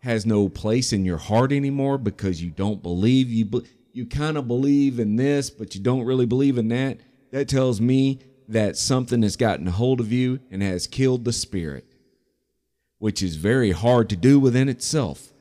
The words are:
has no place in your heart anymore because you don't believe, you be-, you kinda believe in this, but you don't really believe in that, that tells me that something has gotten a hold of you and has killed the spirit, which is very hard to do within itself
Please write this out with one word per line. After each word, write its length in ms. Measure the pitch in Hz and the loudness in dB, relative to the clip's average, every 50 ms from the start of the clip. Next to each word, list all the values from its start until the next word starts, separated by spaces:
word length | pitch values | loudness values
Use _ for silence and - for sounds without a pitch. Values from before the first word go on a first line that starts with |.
has 240 | - 127 117 110 98 | -4 -2 -2 -2 0
no 240 | 110 107 104 101 98 | 2 2 2 2 2
place 440 | - - - 107 110 123 - - - | -2 -4 -4 -2 0 0 0 0 -2
in 120 | 104 95 | 0 0
your 140 | 92 87 80 | -2 -2 -4
heart 340 | - - 104 113 127 131 143 | -4 0 2 2 2 2 0
anymore 460 | 143 139 139 139 139 135 139 139 139 | -2 -2 -2 -2 -2 -2 -2 -2 -2
because 440 | 123 104 95 - - 98 90 78 82 | -2 -4 -6 -4 -4 -4 -4 -4 -6
you 80 | 87 | -10
don't 320 | 78 - 95 101 107 95 - | -6 -4 -4 -4 -4 -6 -6
believe, 460 | 87 87 87 95 117 127 131 131 123 | -6 -4 0 2 4 4 4 2 2
you 160 | 117 113 113 | 0 -2 -2
be-, 220 | 101 107 120 - - _ _ _ _ _ | 0 -2 -6 -6 -8 _ _ _ _ _
you 140 | 127 123 | -12 -12
kinda 340 | 120 - 139 147 156 156 151 139 | -8 -6 -4 -4 -4 -4 -4 -4
believe 560 | 117 120 120 135 143 143 143 143 139 131 117 | -2 -2 0 2 2 2 4 2 2 0 0
in 180 | 117 104 104 | -2 0 0
this, 340 | 113 131 139 143 143 135 - | 0 2 2 0 0 -2 -4
but 240 | - - 110 92 - | -10 -14 -14 -14 -12
you 60 | 95 | -4
don't 260 | 98 120 123 131 120 | -2 0 0 0 0
really 200 | 120 131 131 123 | 0 0 0 2
believe 320 | 117 117 127 139 139 135 123 | 2 2 2 2 2 2 2
in 100 | 113 110 | 0 0
that, 300 | 117 123 131 135 127 - - _ _ _ _ _ - | 0 -2 -2 -4 -4 -8 -14 _ _ _ _ _ -6
that 160 | 135 143 135 | -6 -4 0
tells 320 | 135 135 131 127 123 98 | 0 0 2 2 0 0
me 380 | 113 120 131 135 135 135 135 131 - - _ _ _ - | 2 2 4 4 2 2 0 -4 -8 -20 _ _ _ -4
that 280 | 107 110 107 101 - | 0 0 0 0 -2
something 460 | - - - 131 127 127 127 127 120 113 | -2 -2 0 0 0 0 0 0 2 2
has 140 | 104 101 | 2 0
gotten 320 | - 123 113 95 67 73 90 | 0 0 0 0 -2 -2 -4
a 40 | 87 | -2
hold 280 | 95 120 127 131 127 | 0 2 0 2 0
of 100 | 120 107 | 0 -2
you 300 | 113 123 127 127 127 127 - _ | 0 0 0 0 -2 -4 -8 _
and 120 | 98 98 101 | -6 -4 -4
has 240 | 98 92 90 - | -2 -2 -4 -6
killed 380 | - - - 131 131 127 127 117 | -8 -4 0 2 2 2 0 -2
the 80 | 117 - | -4 -4
spirit, 520 | - - - - 95 85 76 69 65 - _ _ _ _ _ _ _ _ _ _ _ _ _ _ _ _ _ _ _ _ _ _ _ | -4 -6 -6 -6 -6 -6 -6 -8 -12 -16 _ _ _ _ _ _ _ _ _ _ _ _ _ _ _ _ _ _ _ _ _ _ _
which 240 | - 107 104 - 98 | -4 -4 -2 -2 -4
is 140 | 92 80 | -4 -4
very 360 | 76 78 101 120 135 123 104 90 | -2 0 2 2 4 2 2 0
hard 360 | 80 98 120 123 123 117 104 | 2 2 4 4 4 4 2
to 80 | 101 | 0
do 240 | 90 82 127 139 143 | 2 4 6 6 8
within 280 | 135 131 117 127 131 139 | 6 4 4 4 2 0
itself 640 | 127 - - - - 156 131 90 69 - - - _ _ | -2 -4 -6 -4 -2 -2 -2 -2 -4 -10 -16 -20 _ _